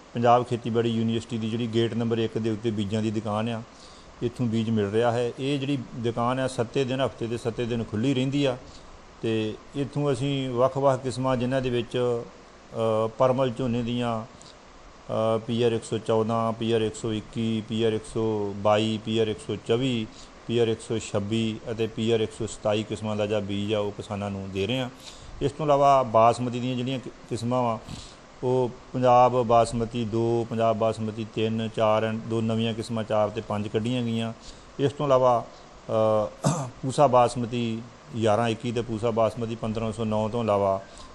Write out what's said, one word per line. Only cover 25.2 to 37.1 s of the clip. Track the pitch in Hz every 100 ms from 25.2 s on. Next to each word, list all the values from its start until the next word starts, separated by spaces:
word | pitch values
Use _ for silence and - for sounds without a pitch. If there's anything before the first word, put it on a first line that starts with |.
| - -
ਇਸ | 143
ਤੋਂ | - 151
ਇਲਾਵਾ | 143 139 135
ਬਾਸਮਤੀ | 123 113 113 120 123 120
ਦੀਆਂ | 123 123
ਜਿਹੜੀਆਂ | 123 131
ਕਿ-, | - - -
ਕਿਸਮਾਂ | 117 120 127
ਵਾ, | 120 110 - - - - - -
ਉਹ | 127 127 120 - -
ਪੰਜਾਬ | 131 127 123 127 127
ਬਾਸਮਤੀ | 113 117 113 120 110 123 110
ਦੋ, | 113 117 117 113
ਪੰਜਾਬ | 113 113 110
ਬਾਸਮਤੀ | 113 110 110 110 107 -
ਤਿੰਨ, | 110 113 110 110
ਚਾਰ | 110 107 113
and | 110
ਦੋ | 117 113
ਨਵੀਆਂ | 113 113 117
ਕਿਸਮਾਂ | 110 107 117
ਚਾਰ | 104 107 104
ਤੇ | 110
ਪੰਜ | 104 104 104
ਕੱਢੀਆਂ | 110 113 127
ਗਈਆਂ। | 117 113 113 113 - - - -
ਇਸ | 139
ਤੋਂ | - 147
ਇਲਾਵਾ, | 131 127 120 120 - - - -
ਅਹ, | 113 110 107 104 - 147 139 127
<clears throat> | -
ਪੂਸਾ | 135 123
ਬਾਸਮਤੀ | 143